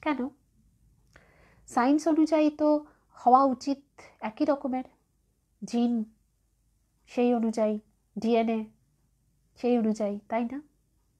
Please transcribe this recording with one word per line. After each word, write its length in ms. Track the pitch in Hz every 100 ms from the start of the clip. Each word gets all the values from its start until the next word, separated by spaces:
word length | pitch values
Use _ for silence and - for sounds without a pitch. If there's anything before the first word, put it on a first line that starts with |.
কেন? 280 | 311 262 254 - _ _ _ _ _ _ _ - _ _ _ _ -
সায়েন্স 400 | - 247 302 330
অনুযায়ী 420 | 311 311 311 302
তো 360 | 302 302 302 302 _ _ - 247
হওয়া 180 | 254
উচিত 360 | 277 254 - 277 - - - -
একই 260 | 220 214 302
রকমের, 380 | 285 277 254 254 _ _ _ _ _ _ _
জিন 400 | 202 240 240 233 214 _ _ _ _ _ _ _ _ _ _
সেই 280 | - 247 240
অনুযায়ী, 440 | 226 220 214 214 - _ _ 208
ডিএনএ 460 | 220 233 226 226 214 _ _ _ _ _ _ _ _ -
সেই 220 | 240 240
অনুযায়ী, 420 | 220 214 208 208 -
তাই 140 | 226 240
না? 160 | 269 302 _ _ _ _ _